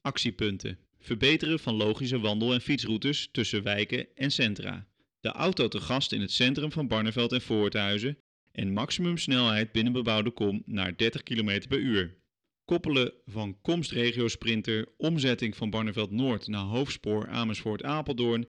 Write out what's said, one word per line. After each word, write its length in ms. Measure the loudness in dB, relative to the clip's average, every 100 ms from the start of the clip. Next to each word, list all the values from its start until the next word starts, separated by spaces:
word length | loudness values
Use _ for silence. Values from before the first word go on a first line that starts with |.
Actiepunten. 760 | -4 -2 -2 0 -2 -2 -6 -10 _ _
Verbeteren 600 | -6 0 4 4 2 -2
van 160 | 0
logische 440 | 2 2 2 0 0
wandel- 340 | 0 2 2
en 80 | 0
fietsroutes 680 | 2 0 2 0 0 -2 -4
tussen 300 | -2 0 0
wijken 540 | 0 0 0 -2 -6 -4
en 140 | -2
centra. 560 | 0 0 -2 -6 -10 -14 _ _ _
De 80 | -8
auto 400 | -2 -2 0 0
te 120 | -2
gast 320 | -2 -2 0
in 80 | -2
het 120 | -2
centrum 400 | 2 2 2 -2
van 160 | -2 0
Barneveld 440 | 0 0 0 0
en 100 | 0
Voorthuizen 760 | 0 2 2 2 0 0 -2 -6 _ _ _
en 200 | -6 -2
maximumsnelheid 1000 | 0 -2 0 0 -2 0 2 4 2 0
binnen 200 | 2 2
bebouwde 380 | 2 2 2 0
kom 320 | 0 0 0 -4
naar 300 | -2 -2 2
dertig 260 | 0 0
kilometer 460 | -4 -2 2 0 0
per 100 | 0
uur. 380 | 2 2 0 -6 _ _ _ _
Koppelen 480 | -2 0 2 2 2 -2
van 360 | -12 -6 -6 -6
komstregio 680 | 0 0 0 2 2 2 0
Sprinter, 600 | 0 0 0 0 -2 -2 _
omzetting 600 | 0 2 2 2 0 -2
van 140 | -2
Barneveld 400 | 0 -2 -2 -2
Noord 360 | 0 0 0 -2
naar 180 | -4
hoofdspoor 640 | -2 0 -2 -4 -2 -2 -2
Amersfoort 540 | -2 -2 -2 -4 -4
Apeldoorn 640 | -2 -4 -2 0 2 2 -2